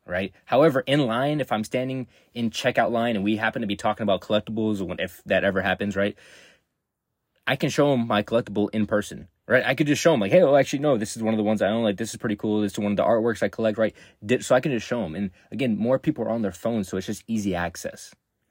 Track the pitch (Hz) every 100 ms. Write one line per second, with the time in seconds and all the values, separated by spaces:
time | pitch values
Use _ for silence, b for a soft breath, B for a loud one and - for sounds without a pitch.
0 | - 87 95 b - 123 160 131 131 143
1 | 127 113 139 151 131 110 110 123 131 131
2 | 123 b b 120 117 - 127 123 107 117
3 | 117 107 101 104 113 123 110 101 107 104
4 | 104 95 - 104 - 110 110 104 87 87
5 | 90 - - 95 92 95 95 92 104 98
6 | 101 - B B B B _ _ _ _
7 | _ _ _ _ - 135 143 - 143 131
8 | 117 107 110 117 - 104 104 110 104 107
9 | - - - _ - 127 120 - 151 143
10 | 170 143 98 175 190 143 131 139 147 120
11 | 107 113 110 110 104 107 98 113 113 95
12 | 113 - 117 104 107 107 104 - 104 101
13 | - 113 117 110 104 - 113 107 110 B
14 | B B 104 123 - 131 151 120 - 120
15 | 90 80 101 b b 107 127 101 113 131
16 | - 147 110 113 101 - 113 117 92 95
17 | 95 104 - 113 101 87 87 - - -
18 | - - _ _ _